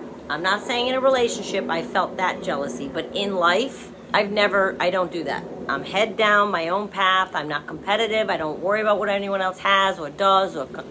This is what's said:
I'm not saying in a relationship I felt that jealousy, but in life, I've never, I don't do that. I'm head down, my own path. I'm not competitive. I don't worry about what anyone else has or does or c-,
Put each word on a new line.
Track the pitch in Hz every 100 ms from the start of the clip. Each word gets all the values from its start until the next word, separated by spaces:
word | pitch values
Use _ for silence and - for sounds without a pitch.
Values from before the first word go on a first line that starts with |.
| - - -
I'm | 147
not | 185 208
saying | 208 247 247
in |
a | 262
relationship | 262 262 240 240 196 202 -
I | 165
felt | 160 202 170 -
that | 185 -
jealousy, | - 147 143 - 143
but | 160 156 185
in | 202 190
life, | 170 185 269 - - - -
I've | - 208
never, | 208 202 196 190 -
I | 170
don't | 185 180
do | 170
that. | 143 123 - - -
I'm | 135
head | - 190 214 202
down, | 214 208 208
my | 185 165
own | 190 208
path. | 196 190 185 185
I'm | 175 151
not | 147 -
competitive. | 156 180 214 226 220 208
I | 165
don't | 156 147
worry | 175 214
about | 214 208
what | 208
anyone | 202 196 196
else | 190 185
has | 196 196 196 180
or | 147
does | 147 196 196 190 156
or | 131
c-, | - -